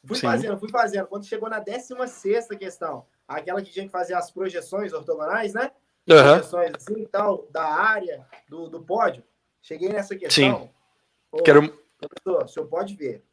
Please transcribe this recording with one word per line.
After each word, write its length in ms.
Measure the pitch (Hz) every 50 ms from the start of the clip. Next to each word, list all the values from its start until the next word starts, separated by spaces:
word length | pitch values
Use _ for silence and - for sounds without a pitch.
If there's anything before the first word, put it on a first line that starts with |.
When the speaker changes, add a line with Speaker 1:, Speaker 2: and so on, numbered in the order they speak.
| _
Speaker 1:
Fui 120 | 131 -
Speaker 2:
Sim. 100 | - - 120
Speaker 1:
fazendo, 300 | 233 120 226 220 202 196
fui 100 | 214 214
fazendo. 360 | 214 240 226 208 190 196 190 -
Quando 180 | 196 208 202
chegou 220 | - 233 214 220 220
na 100 | 220 214
décima 480 | 208 202 226 254 254 - 254 247 254
sexta 480 | 247 - - - 196 214 233 233 - 208
questão, 500 | 196 196 180 175 - 170 160 139 123 - _ _ _ _
aquela 340 | - 139 156 156 180 156 202
que 100 | 190 -
tinha 140 | - 190 196
que 40 | 196
fazer 220 | - 180 175 175 175
as 160 | 175 175 -
projeções 640 | _ 185 190 190 180 170 160 - 190 202 208 185
ortogonais, 640 | 160 151 143 165 160 151 151 160 196 226 226 202 196
né? 180 | 226 254 285 _ _ _ _ _ _ _ -
Speaker 2:
Aham. 260 | 165 151 135 143 151 185
Speaker 1:
Projeções 340 | - - 180 175 175 - -
assim 240 | - - - 208 220
e 40 | 202 -
tal, 400 | - 196 208 208 190 - - -
da 140 | - 156 160
área, 600 | 151 151 170 202 220 220 202 185 170 151 131 127 _ - - _ _
do, 200 | 147 165 165 160
do 120 | 160 170
pódio. 420 | 165 - 185 226 226 180 131 123 - _ _ _ _ _ _ _
Cheguei 260 | _ - 160 156 180 196
nessa 260 | 208 214 196 196 196
questão. 460 | 190 180 156 - 151 139 131 120 -
Speaker 2:
Sim. 80 | - - _ _ _ _ _ _ _ _ _ _ _ _
Speaker 1:
Ô, 100 | - 156
Speaker 2:
Quero 300 | 170 160 143 147 151 151 - - _ _ _ _
Speaker 1:
professor, 460 | - - - - _ 190 185 151 127
o 40 | -
senhor 180 | - 160 156
pode 300 | 151 160 175 202 196 202
ver. 280 | 165 147 127 110 101 _ _